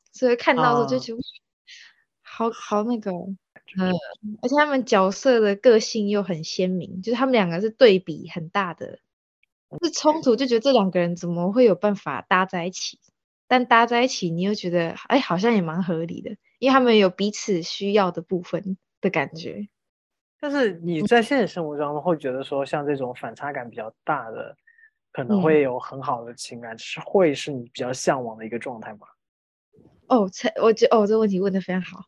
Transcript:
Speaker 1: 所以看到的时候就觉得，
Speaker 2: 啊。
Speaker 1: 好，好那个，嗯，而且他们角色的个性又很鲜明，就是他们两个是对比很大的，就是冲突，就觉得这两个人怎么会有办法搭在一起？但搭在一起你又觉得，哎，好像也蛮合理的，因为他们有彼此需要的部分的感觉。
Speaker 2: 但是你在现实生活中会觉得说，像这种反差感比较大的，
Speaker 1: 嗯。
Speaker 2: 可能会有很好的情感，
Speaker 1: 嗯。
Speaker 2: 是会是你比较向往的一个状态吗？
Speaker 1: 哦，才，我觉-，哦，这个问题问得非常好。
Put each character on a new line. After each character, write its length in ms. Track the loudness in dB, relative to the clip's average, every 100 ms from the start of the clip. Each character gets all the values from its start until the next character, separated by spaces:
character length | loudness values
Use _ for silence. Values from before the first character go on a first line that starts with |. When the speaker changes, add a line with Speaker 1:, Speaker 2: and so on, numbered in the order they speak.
| _
Speaker 1:
所 180 | -2 0
以 60 | 2
看 180 | 2
到 240 | 4 4 2
的 20 |
时 20 |
候 40 | 2
就 120 | -2
觉 140 | -4
得， 60 | -10
Speaker 2:
啊。 60 | -12 -18 _ _ _ -20 -20 _ _ _
Speaker 1:
好， 280 | -14 -4 -4
好 320 | -4 -4 -2
那 160 | 0 -4
个， 120 | -4
嗯， 800 | -6 -8 -12 _ _ -12 -2 0 -2 -4 -14 -14 -6
而 60 | -2
且 60 | 2
他 100 | 2
们 180 | 0
角 260 | 2 4 4
色 300 | 2 2 4
的 160 | 4 4
个 240 | 6 6
性 300 | 4 -2 -2
又 120 | 0
很 220 | -2 -4
鲜 240 | -6 -4 -2
明， 320 | -2 -6 -8
就 100 | -4
是 60 | -2
他 80 |
们 80 | 2
两 160 | 2 2
个 140 | 0
是 80 | -4
对 280 | 4 6 6
比 300 | 2 -10 -12
很 220 | -12 -6
大 240 | -4 -4
的， 240 | -6 -14 -16 _ _ _ _ _ _ _ -8
就 60 | -6
是 40 |
冲 300 | -2 0 2
突， 160 | 2 2
就 100 | 2
觉 80 |
得 60 | 0
这 100 | 4
两 180 | 4 4
个 100 | 0
人 160 | -2 -2
怎 140 | -6
么 200 | -4 0
会 140 | 4
有 100 | 4
办 220 | 4 0 -2
法 280 | -6 -8 0
搭 160 | 2
在 220 | 2 -4 -6
一 40 |
起？ 280 | -8 -12 -12 _ _ _ _ 0
但 160 | 0
搭 220 | 4 4 4
在 180 | 2
一 40 | 0
起 200 | -2 -4
你 140 | -2
又 120 | -2
觉 160 | -4 -2
得， 200 | -2 -2 -6 0
哎， 120 | 0
好 200 | 0 0
像 160 | 2
也 80 | 2
蛮 200 | 0 -2
合 220 | -4 -4
理 160 | -6 -8
的， 160 | -12 -16 _ _
因 100 | 2
为 40 |
他 60 | 4
们 180 | 6 6
有 100 | 4
彼 220 | 2 -4
此 320 | -4 -4 -4
需 300 | -4 -6 0
要 180 | 2 2
的 100 | -2
部 220 | -6 -6
分 340 | -4 -8 -6 -10 _ _
的 80 | -4
感 260 | -2 -4
觉。 340 | -6 -12 -12 -14 _ _ _ _ _ _ _
Speaker 2:
但 100 | -6
是 220 | -2 -2 -2
你 180 | -6 -4
在 200 | 2 4
现 180 | 4 0
实 60 | 0
生 180 | -4
活 120 | -6 -4
中 260 | -4 -2
会 140 | -2 -2
觉 140 | -2
得 140 | -6
说， 220 | -4 -4 -4
像 200 | -4 -2
这 80 |
种 200 | -4 -4
反 200 | -8 -12
差 180 | -10 -10
感 180 | -10 -10
比 40 |
较 180 | -12 -14 -10
大 260 | -4 -4 -6
的， 200 | -12 -12
Speaker 1:
嗯。 60 | -16 _ _ _ _ _
Speaker 2:
可 120 | -8
能 160 | -2 2
会 220 | 4 4
有 160 | 4 -2
很 240 | -8 -10
好 220 | -6 -6
的 100 | -6
情 260 | -14 -16 -14
感， 140 | -14
Speaker 1:
嗯。 40 | -14
Speaker 2:
是 220 | -12 -12
会 320 | -2 2 2
是 180 | 2 -6
你 140 | -10 -10
比 80 | -8
较 100 | -8
向 320 | -4 -2 -2
往 140 | -4 -10
的 80 |
一 40 | -8
个 80 | -8
状 200 | -8 -12
态 140 | -14
吗？ 120 | -18 -20 _ _ _ _ _ _ _ _ _ 2
Speaker 1:
哦， 200 | 2 2
才， 240 | -2 -6 2
我 120 | 2
觉-， 140 | 4 4
哦， 160 | 4 4
这 80 |
个 40 | 2
问 100 | 2
题 100 | 0
问 120 | 0
得 80 | -2
非 120 | -2
常 80 | -4
好。 220 | -6 -12